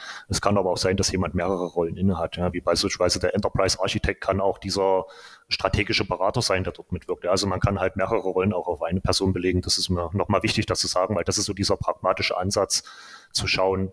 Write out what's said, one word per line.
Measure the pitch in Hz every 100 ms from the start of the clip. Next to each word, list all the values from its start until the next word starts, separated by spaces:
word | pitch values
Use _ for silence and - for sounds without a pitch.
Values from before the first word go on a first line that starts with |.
| - - -
Es | 98
kann | 101 101
aber | 92
auch | 85
sein, | 92 95
dass | 95
jemand | 95 87 85
mehrere | 87 92 90
Rollen | 87 85 80
innehat, | 98 85 82 -
ja, | 90
wie | 90
beispielsweise | 87 87 101 - 90 90
der | 92 101
Enterprise | 101 - 95 -
Architect | 95 104 - 98
kann | - 98
auch | 98 -
dieser | 98 98 95 95 - - - - _
strategische | - 95 - 104 104 -
Berater | 90 95 123
sein, | - 92
der | 90
dort | - -
mitwirkt. | 90 - 87
Ja, | 87
also | 95 98
man | 92
kann | - 98
halt | 92 -
mehrere | 95 113
Rollen | 92 92 98
auch | 90 85
auf | 85
eine | 80 92
Person | - 90 98
belegen. | 90 90 90
Das | 92 -
ist | 92
mir | 87 85
noch | 95 87
mal | 98
wichtig, | 110 - -
das | -
zu | 90
sagen, | 90 95 98
weil |
das | 85 95
ist | 101
so |
dieser | 95 92 95
pragmatische | - - 92 - - -
Ansatz, | 92 104 95 - - - - - -
zu | - 85
schauen, | - 95 95 95